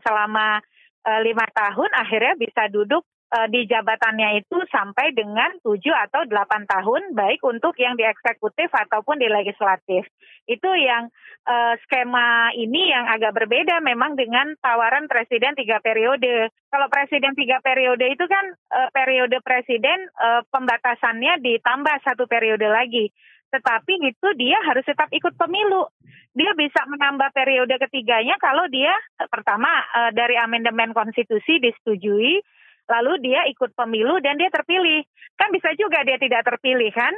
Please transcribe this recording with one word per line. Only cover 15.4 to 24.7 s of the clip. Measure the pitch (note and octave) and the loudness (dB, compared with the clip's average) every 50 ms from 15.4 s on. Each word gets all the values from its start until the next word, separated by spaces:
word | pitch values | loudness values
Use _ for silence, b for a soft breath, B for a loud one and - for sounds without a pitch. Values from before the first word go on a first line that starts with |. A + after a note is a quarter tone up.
| A#3 C4+ D4 C#4 | 0 0 -2 -2
tiga | A#3 G#3 A3+ G#3 | -2 -2 -2 0
periode. | - A3+ A3 A3 A3 A#3+ C4+ C4+ B3 B3 A#3+ A#3 A3 A3+ _ _ _ - | 0 0 0 2 2 2 0 0 0 0 0 0 0 -2 _ _ _ -4
Kalau | - C#4 C#4 | -2 -2 0
presiden | C#4 - C#4 C#4 C#4 D4+ C#4+ B3 C4+ C#4 | 0 0 0 0 0 0 0 0 0 -2
tiga | C4+ C#4 A#3+ C4 B3+ | -2 -2 0 0 0
periode | - C#4 C4 C4 B3+ B3+ B3 A#3 B3+ B3 C#4 | 0 0 0 2 2 2 2 2 0 0 0
itu | - F4 E4+ | -2 -2 0
kan, | G4 G4 G4 F#4+ F4 _ _ - - - | 0 0 -2 -4 -8 _ _ -4 -2 -2
eh, | C4 B3+ - | -2 0 0
periode | C4+ C4 C4 C4 B3+ B3+ A#3+ B3 B3+ | 0 0 2 2 2 2 0 -2 -2
presiden, | - C4+ B3+ B3 B3 - B3 A3+ G#3+ C#4 F4 F#4+ F#4+ | -2 0 -2 -2 0 -2 -2 0 0 0 0 -2 -4
eh, | F4+ - - A3+ A#3 A#3 A#3+ A#3 _ - | -8 -6 -2 0 2 2 0 0 _ -4
pembatasannya | C4 B3+ B3 E4+ - - B3 A#3 - - A#3 A3+ A3+ B3 D#4 F4+ D#4+ | -2 0 0 -2 0 0 -2 -2 0 -2 -2 -2 0 0 0 0 0
ditambah | B3 B3 A3+ A3+ - A#3+ B3 C#4 C#4+ D4+ D4 C4+ - | 0 0 0 0 0 0 -2 0 0 -2 -2 -2 -2
satu | C4 B3 A#3 B3 A#3+ | -2 -2 -2 -2 0
periode | A#3 A#3 A3+ A3 A3 G#3 G#3+ G#3+ | 0 0 2 2 0 2 2 2
lagi. | G#3+ A3+ B3+ A#3+ A3+ A#3+ G#3+ G#3 _ b b b b b b b | 2 2 0 0 -2 -2 -2 -2 _ b b b b b b b
Tetapi | - C4 - C4 A#3 A3 - - F#4+ F#4 D4 | -4 -2 0 0 0 0 -2 -2 -2 -2 -2
itu | C4 A3+ _ - G4 F4+ C4+ | -2 -2 _ -2 -2 0 0
dia | B3+ B3+ F4 A4 | 0 0 0 0
harus | F#4+ D#4 | 0 0